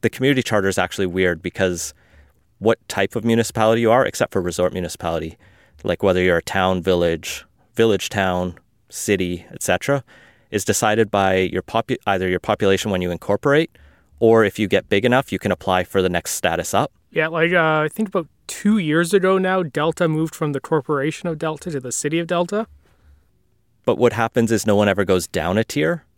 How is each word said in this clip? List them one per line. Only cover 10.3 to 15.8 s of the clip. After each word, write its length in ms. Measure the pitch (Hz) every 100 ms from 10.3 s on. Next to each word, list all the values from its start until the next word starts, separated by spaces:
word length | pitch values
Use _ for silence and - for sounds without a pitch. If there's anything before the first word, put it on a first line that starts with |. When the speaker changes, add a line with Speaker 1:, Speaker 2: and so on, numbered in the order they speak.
| _ _
Speaker 1:
is 140 | 107
decided 480 | - 107 113 107 107
by 240 | 101 95 95
your 260 | 92 90
popu-, 360 | - 113 - 127 -
either 220 | 98 92
your 100 | 90
population 500 | - 104 101 98 110
when 120 | 95
you 100 | 90
incorporate, 680 | 87 - 101 143 143 165 _ - _ _ _
or 260 | 113 113 104
if 120 | -
you 100 | 104
get 200 | 95 -
big 160 | 101
enough, 280 | 120 123 139
you 60 | 95
can 140 | 104
apply 320 | - - 92